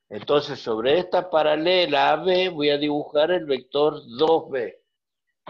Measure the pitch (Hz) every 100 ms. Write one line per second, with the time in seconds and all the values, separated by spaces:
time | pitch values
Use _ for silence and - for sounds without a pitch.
0 | _ 104 98 147 147 135 - 110 120 160
1 | 180 185 175 156 151 151 165 185 170 139
2 | 143 156 175 180 185 160 147 143 147 147
3 | 143 147 156 180 156 131 - 143 151 151
4 | 120 117 160 165 160 135 104 - _ _
5 | _ _ _ _ -